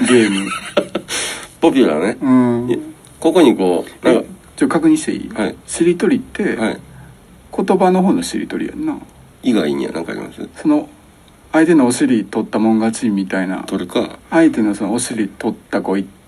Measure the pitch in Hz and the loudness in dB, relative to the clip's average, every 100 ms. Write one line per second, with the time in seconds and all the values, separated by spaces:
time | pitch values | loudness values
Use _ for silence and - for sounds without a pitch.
0 | 123 123 107 98 98 - - - - - | 4 4 4 0 -6 -8 -6 -4 -4 -6
1 | - - - - - - 165 135 95 76 | -8 -8 -8 -10 -16 0 2 4 2 2
2 | 98 - 135 127 123 120 120 117 - - | -2 -2 2 4 4 0 -2 -4 -6 -18
3 | - - 160 180 147 - 92 87 - - | -20 -2 2 6 6 4 2 0 -4 -2
4 | - 110 - - - - 147 - 160 156 | 2 2 0 -14 -14 -2 0 2 2 2
5 | - - - - 104 - - - 170 175 | 0 -6 -6 -4 -6 -6 -6 0 0 2
6 | 196 131 - - 185 117 107 - - - | 2 0 -2 -4 -4 -2 -4 -6 -14 -20
7 | - - - - - - 190 190 185 185 | -20 -20 -20 -20 -10 -4 0 2 4 4
8 | 190 - - - - - - - 311 - | 2 0 -2 -6 -6 -6 -8 -6 -8 -8
9 | - - - _ - 104 73 71 - - | -12 -20 -20 _ 0 0 0 -2 -4 -6
10 | - - - - - - 156 151 - - | -8 -10 -12 -14 -14 -4 0 0 0 -12
11 | - _ _ _ - 156 160 160 123 123 | -20 _ _ _ -2 2 4 4 4 2
12 | 143 113 98 113 98 110 113 110 113 113 | 2 0 0 -6 -4 0 2 2 0 -2
13 | 120 98 92 95 92 90 - 95 - 123 | -2 -2 -2 -4 -4 -6 -6 -6 -4 -4
14 | - - - 165 160 120 107 98 98 120 | -4 -8 -2 4 4 4 -2 -2 -4 -4
15 | - 117 101 - 113 - - 101 95 98 | -4 -4 -6 -4 -6 -6 -6 -4 -2 -4
16 | 95 - | -4 -10